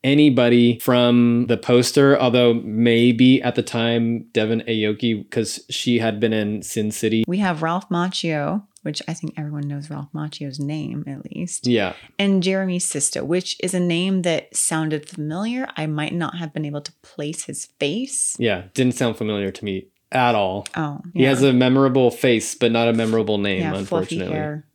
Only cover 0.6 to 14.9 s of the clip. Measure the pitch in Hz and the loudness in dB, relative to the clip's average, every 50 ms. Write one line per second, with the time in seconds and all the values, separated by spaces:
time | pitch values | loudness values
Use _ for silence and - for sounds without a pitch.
0.6 | 120 120 117 117 - - 127 123 123 120 120 120 120 120 117 117 120 117 117 110 | 6 4 2 2 2 2 4 4 6 6 6 6 4 4 4 2 2 0 0 -2
1.6 | - - 123 123 123 - - 147 139 139 139 - 131 123 117 123 123 120 117 117 | 2 4 4 4 4 4 4 4 6 6 6 6 4 2 4 6 4 4 4 2
2.6 | - 107 107 110 117 117 117 117 120 123 120 113 127 127 131 131 - 123 - - | -2 -4 0 2 4 4 4 6 4 4 6 6 6 6 6 4 2 0 -2 -2
3.6 | 117 - - 120 113 117 117 117 117 113 117 113 - _ _ 110 107 107 113 113 | -4 -2 -2 -2 0 0 0 0 0 0 -2 -4 -6 _ _ 0 0 0 0 -2
4.6 | - 117 113 110 107 104 107 104 - 117 113 104 - _ - 123 110 - - - | -2 -4 -2 -2 0 -2 -2 0 0 -2 -2 -2 -6 _ -4 -4 -4 -4 -6 -12
5.6 | - _ - - - 123 120 117 110 113 104 104 117 110 110 107 107 104 107 104 | -12 _ -10 -4 0 0 2 2 2 0 0 0 0 0 0 0 -2 -2 -4 -6
6.6 | - - - 117 107 107 110 - - 110 110 113 113 - 175 196 208 185 170 151 | -8 -6 -4 -4 -4 -4 -4 -2 -2 0 0 0 0 -2 -2 -2 -2 -2 -2 -2
7.6 | 165 160 170 185 - _ 180 175 175 185 180 - - 170 156 147 143 147 175 208 | -2 -2 -4 -4 -4 _ -4 -2 -2 -2 -4 -6 -6 -4 -4 -2 -4 -4 -4 -6
8.6 | 202 _ _ - _ 151 147 - - - 165 - - - - - 151 147 151 147 | -8 _ _ -12 _ -10 -10 -8 -10 -10 -10 -10 -10 -12 -10 -10 -10 -8 -8 -8
9.6 | 143 143 143 143 143 151 151 147 143 139 - 151 151 151 - - 147 139 131 147 | -8 -8 -8 -10 -12 -12 -12 -14 -14 -12 -10 -10 -10 -10 -10 -12 -12 -12 -10 -8
10.6 | 143 143 151 156 151 - 120 147 151 139 139 131 - - - - 170 175 - - | -8 -6 -6 -8 -8 -8 -10 -10 -10 -10 -12 -14 -14 -14 -10 -10 -10 -10 -10 -6
11.6 | - 123 120 110 101 90 87 - - - _ - 196 196 196 190 170 190 190 190 | -2 0 2 2 2 0 -4 -10 -20 -20 _ -2 0 2 2 2 0 0 -2 -2
12.6 | 190 185 180 180 - - - - - - - - - 135 170 180 185 - - - | -2 -2 -4 -4 -4 -4 -4 -4 -4 -4 -4 -4 -4 -2 -2 -2 -2 -4 -8 -6
13.6 | - 185 185 180 180 175 165 170 180 190 196 185 170 180 165 - - _ - - | -6 -4 -2 0 0 0 0 0 0 0 0 0 0 0 -2 -2 -4 _ -6 -4
14.6 | - - 165 160 160 156 | -4 -2 -2 -2 -2 -2